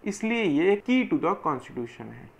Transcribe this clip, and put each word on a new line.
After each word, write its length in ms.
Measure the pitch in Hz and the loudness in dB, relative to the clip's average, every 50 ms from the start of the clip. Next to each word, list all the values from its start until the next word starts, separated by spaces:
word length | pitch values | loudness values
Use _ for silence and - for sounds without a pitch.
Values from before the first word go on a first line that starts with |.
| - | -6
इसलिए 380 | 208 196 - 220 220 233 233 220 | -8 -6 -4 -2 -2 0 0 2
ये 380 | 180 143 147 170 190 202 202 - - | 2 2 4 4 4 4 2 2 2
key 240 | 254 254 240 - 170 | 2 2 4 2 0
to 100 | 139 147 | 0 2
the 100 | 165 196 196 - | 0 0 0 -2
constitution 540 | 165 143 123 - - 123 127 120 120 - - | -2 -2 -2 -6 -10 -8 -8 -8 -8 -10 -14
है। 280 | 113 110 117 123 135 - - | -16 -16 -14 -16 -18 -20 -20